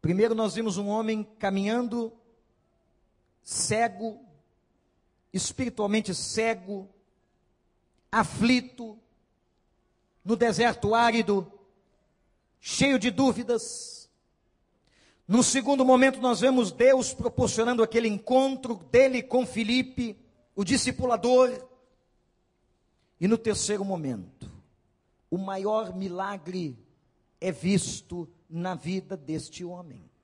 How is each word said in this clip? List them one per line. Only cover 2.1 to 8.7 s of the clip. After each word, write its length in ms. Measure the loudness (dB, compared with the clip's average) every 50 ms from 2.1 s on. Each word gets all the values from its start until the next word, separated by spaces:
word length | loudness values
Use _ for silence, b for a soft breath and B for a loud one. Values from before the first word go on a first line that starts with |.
| -10 _ _ _ _ _ _ _ _ _ _ _ _ _ _ _ _ _ _ _ _ _ _ _ _ _
cego, 800 | _ -10 -6 -6 -4 -2 0 0 0 0 -2 -6 -10 -10 -10 -12 -20 _ _ _ _ _ _ _ _ _ _ _ _ _ _ _ _ _ _ _ _ _
espiritualmente 800 | -6 -6 -6 -6 -6 -6 -6 -6 -4 -4 -2 0 0 0 0 -2
cego, 760 | -6 -8 -8 -6 -4 -2 0 0 -2 -4 -6 -10 -10 -10 -10 -14 _ _ _ _ _ _ _ _ _ _ _ _ _ _ _ _ _ _ _ _ _ _ _ _
aflito, 880 | 0 0 0 0 -2 0 2 4 4 2 0 -6